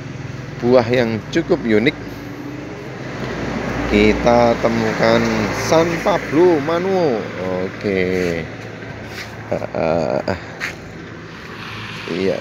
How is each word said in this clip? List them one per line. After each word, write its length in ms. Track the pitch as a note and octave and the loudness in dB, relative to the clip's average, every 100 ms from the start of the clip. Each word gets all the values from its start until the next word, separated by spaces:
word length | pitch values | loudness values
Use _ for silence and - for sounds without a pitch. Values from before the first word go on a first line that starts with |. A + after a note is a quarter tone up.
| - - - - - - | -12 -10 -10 -10 -10 -4
buah 260 | A#2+ B2+ A2+ | 6 6 6
yang 240 | B2+ A#2 A2 - | 2 2 0 -2
cukup 240 | D#3+ E3 E3+ A#2 | -2 0 0 4
unik. 320 | G#2+ B2 - - - - - - - - - - - - - - - - - - - - | 4 4 0 -10 -12 -12 -12 -12 -10 -12 -12 -12 -10 -10 -8 -6 -6 -4 -4 -4 -4 2
Kita 640 | G#2 G#2+ G#2 B2 A#2+ A#2+ A#2 | 6 6 6 6 6 6 4
temukan 600 | A#2 A#2 A2 A2 A#2 A#2 A#2 A2 G#2 F#2 - | 2 2 0 2 4 4 4 0 0 -2 2
San 240 | E3 E3 E3 G#3 | 4 4 2 0
Pablo 560 | F3 - C#3+ F3+ E3 | 0 0 4 6 4
Manuo. 560 | C#3+ E3+ F#3 F#3+ E3 A2+ F2+ F2 F#2 F#2 F#2+ | 2 0 2 2 2 2 -2 -4 -2 -2 -2
Oke. 800 | - G#2+ F#2+ F2+ F#2 F2+ E2+ D#2+ - - - - - - - - - - | -4 0 2 2 2 0 -2 -6 -10 -12 -12 -12 -12 -12 -12 -12 -12 -6
Eh, 720 | E2+ - - D#2+ E2 D2 C2+ | -4 -4 -2 0 2 2 -2
eh. 180 | - F#2 - - - - - - - - - - - - - - - - - E2+ | -2 -4 -6 -10 -10 -10 -14 -14 -14 -14 -14 -14 -14 -14 -12 -12 -12 -10 -6 -2
Iya, 160 | F#2+ - | -2 0